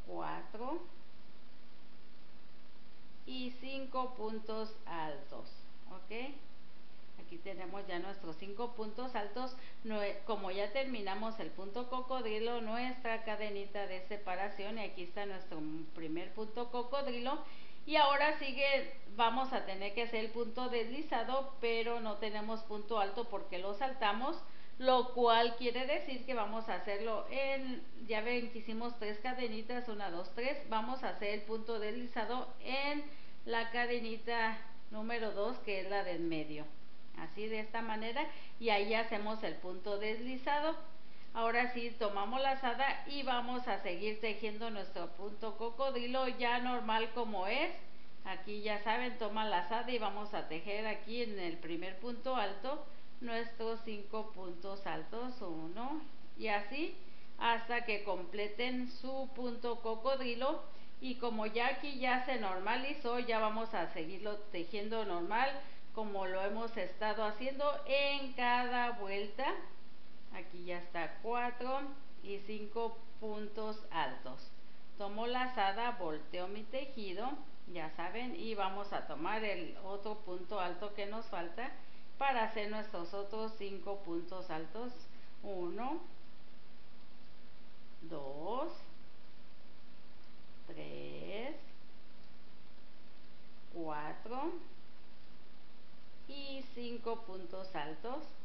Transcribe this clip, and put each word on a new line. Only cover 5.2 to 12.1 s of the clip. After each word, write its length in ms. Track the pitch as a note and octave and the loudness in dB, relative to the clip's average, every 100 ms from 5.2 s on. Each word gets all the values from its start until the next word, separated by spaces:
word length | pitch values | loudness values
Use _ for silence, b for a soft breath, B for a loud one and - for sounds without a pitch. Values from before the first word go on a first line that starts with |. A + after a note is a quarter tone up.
| C#3 A#2+ A2 - - - - | -2 -2 0 0 0 0 -2
¿ok? 440 | F#3 F3+ A3 C4+ D4 - - - - - - - - | -2 -2 -2 -2 -2 -2 -2 -2 -2 -2 -2 -2 -2
Aquí 140 | C#3 E3+ | -2 -2
tenemos 480 | F#3+ F3+ F3+ G3 F#3+ | -2 -2 -2 -2 0
ya 120 | F3 | 0
nuestros 380 | F#3+ G3 E3+ D#3+ | 0 0 -2 -2
cinco 360 | G3 G3+ B3 | -2 -2 -2
puntos 400 | A#3+ A3 - B3+ | 0 -2 -2 0
altos. 420 | A3 G#3 G3+ B3+ B3 B B | 0 0 -2 -2 -2 B B
Nue-, 380 | A3+ G#3+ G3+ G3+ - | 0 0 0 0 0
como 240 | G#3 F#3+ | 0 0
ya 200 | F#3+ G#3 | 0 0
terminamos 680 | C4+ C4 A#3 G3 G3+ A3 A3 | 0 0 0 0 0 0 -2
el 80 | D#3+ | -2
punto 380 | E3+ G3 A3+ B3 | -2 -2 -2 0
cocodrilo, 720 | B3+ B3+ | -2 0